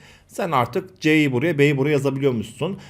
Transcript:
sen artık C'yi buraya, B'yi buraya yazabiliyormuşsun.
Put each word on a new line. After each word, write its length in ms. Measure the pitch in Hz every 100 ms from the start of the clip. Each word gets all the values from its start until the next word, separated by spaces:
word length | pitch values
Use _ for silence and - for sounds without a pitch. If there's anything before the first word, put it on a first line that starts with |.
| - - _
sen 240 | - 180
artık 500 | 139 117 190 - -
C'yi 300 | 156 156 147
buraya, 260 | 120 165 147
B'yi 200 | 143 139
buraya 140 | 147
yazabiliyormuşsun. 840 | 143 135 135 139 117 101 - 175 196 -